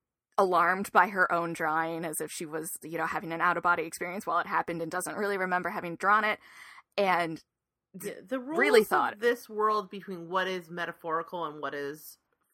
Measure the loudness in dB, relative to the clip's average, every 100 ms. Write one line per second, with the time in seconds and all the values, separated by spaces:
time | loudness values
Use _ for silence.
0 | _ _ _ 0 4 4 4 2 2 4
1 | 4 4 4 2 0 -2 0 0 0 -4
2 | -6 -6 -8 -8 -6 -6 -6 -10 -8 -4
3 | -4 -4 -4 0 2 2 2 2 0 -6
4 | -6 -6 -2 -2 0 0 -2 -4 -4 -4
5 | -4 -2 -2 0 0 0 -2 -4 -6 -2
6 | 4 4 4 -2 -6 -20 -20 -20 -8 0
7 | 2 4 2 -4 -14 _ _ _ _ -12
8 | -12 -12 -8 -8 -4 0 6 6 6 4
9 | 0 0 0 0 -4 0 2 2 -2 -8
10 | -10 -10 -4 -2 0 -4 -6 -6 -6 -6
11 | -4 -4 -4 -6 -6 -6 -6 -6 -6 -8
12 | -14 -20 _ _ _